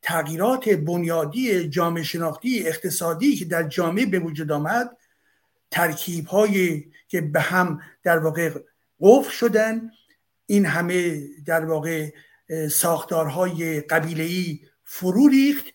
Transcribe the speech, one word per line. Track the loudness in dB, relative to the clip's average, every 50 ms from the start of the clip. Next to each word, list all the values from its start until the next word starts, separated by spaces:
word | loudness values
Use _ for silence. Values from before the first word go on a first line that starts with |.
تغییرات | -6 -4 -4 -4 -4 -4 -4 -2 0 0 0 0 2 2
بنیادی | 2 2 2 -2 -2 -2 -2 0 0 0 -2 -2 -2 -2 0 0 0 0 0 -2
جامعه | -2 0 0 0 0 -2 -4
شناختی، | -6 -6 -4 -4 -4 -6 -4 -4 -2 -2 0 0 -2
اقتصادی | -4 -4 -4 -6 -6 -4 -2 -4 -2 2 2 2 2
که | 2 -2
در | -4 -2 -2 -2
جامعه | -2 -2 -2 -2 0 0 0 0
به | 0 0 -2
وجود | -2 -4 -6 -6 -4 -4
آمد، | -2 -2 -2 0 0 -2 -2 -4 -10 _ _ _ _ _ _ _ _ _ _ _ _ _ _ _
ترکیب‌هایی | -2 0 0 0 -2 -4 -8 -8 -6 -8 -6 -2 2 2 2 4 2 2 2 0 0 -4 -8 -12 _ -20 _ _
که | -4 -4
به | -4 0 0 0
هم | 0 2 2 2 2 0 -2 -6 -10 -18 -20 _ _
در | 2 2 2
واقع | 2 0 -2 0 -4 -4 -4 -8 -14 _ _ _ _ _ _ _
قفل | 8 8 8 8 6 0
شدن، | -4 -2 -2 2 2 2 0 0 -2 -6 -8 -10 _ _ _ _ _ _ _ _ _ _ _
این | 0 2 2 4
همه | 4 2 -2 -2 0 0 0 0 0 -2 -4 -8 -12 -16 -16 -6
در | 0 0 0 0
واقع، | 0 -2 -2 -2 -2 -4 -4 -4 -8 -10 -16 -20 _ _ _ _ _
اه، | -6 -4 -4 -2
ساختارهای | -2 0 2 2 0 0 -2 -2 -2 0 0 0 0 -2 -2 -2 -2 -4 -4 -4 -4 -4
قبیله‌ای | -4 0 0 0 0 0 -4 -4 -4 -4 -2 -4 -4 -4 -6 -10 -12 _ _ _ _
فرو | -18 -12 -4 -2 0 4 6 6 8
ریخت | 8 6 4 4 2 -2 -6 -16